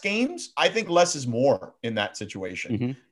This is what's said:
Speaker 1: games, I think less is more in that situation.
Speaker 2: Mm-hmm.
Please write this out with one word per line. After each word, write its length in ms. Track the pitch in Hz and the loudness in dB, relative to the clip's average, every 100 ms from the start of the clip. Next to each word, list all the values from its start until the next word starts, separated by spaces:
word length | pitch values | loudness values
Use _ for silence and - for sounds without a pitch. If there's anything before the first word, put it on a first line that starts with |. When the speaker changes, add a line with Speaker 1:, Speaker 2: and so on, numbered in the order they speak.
Speaker 1:
games, 500 | 202 214 262 349 - - | -2 0 0 -2 -8 0
I 100 | 175 | 2
think 220 | 220 170 | 2 2
less 260 | 175 175 151 | 4 4 2
is 100 | 123 | -2
more 500 | 117 135 110 - _ | 2 4 2 -2 _
in 140 | 117 107 | -4 -2
that 220 | 101 - | -2 -4
situation. 600 | 98 101 92 92 - 117 | -10 -8 -8 -8 -4 -2
Speaker 2:
Mm-hmm. 140 | 123 135 _ | -2 -6 _